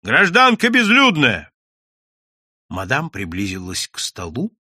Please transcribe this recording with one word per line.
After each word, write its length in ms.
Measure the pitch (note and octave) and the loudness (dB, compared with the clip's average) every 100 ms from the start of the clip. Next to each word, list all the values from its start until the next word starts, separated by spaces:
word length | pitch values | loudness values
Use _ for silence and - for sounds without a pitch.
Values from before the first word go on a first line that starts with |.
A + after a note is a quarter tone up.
Гражданка 680 | G#2 C3+ F#3+ G3+ B3+ A3+ A#3 | 2 2 4 4 4 4 2
Безлюдная!» 800 | B3 G#3+ B3 C4 D#3+ C3 F2+ - _ _ _ _ _ _ _ _ _ _ _ _ | 2 2 4 4 4 0 0 -10 _ _ _ _ _ _ _ _ _ _ _ _
Мадам 400 | F#2 F#2+ C3+ D#3+ | -10 -4 -4 -4
приблизилась 800 | - F#2 F2 G2+ F#2 F#2 F2 - | -10 -10 -6 -8 -8 -10 -10 -10
к 100 | - | -10
столу 580 | - - F2 G2+ G#3 _ | -12 -10 -10 -8 -8 _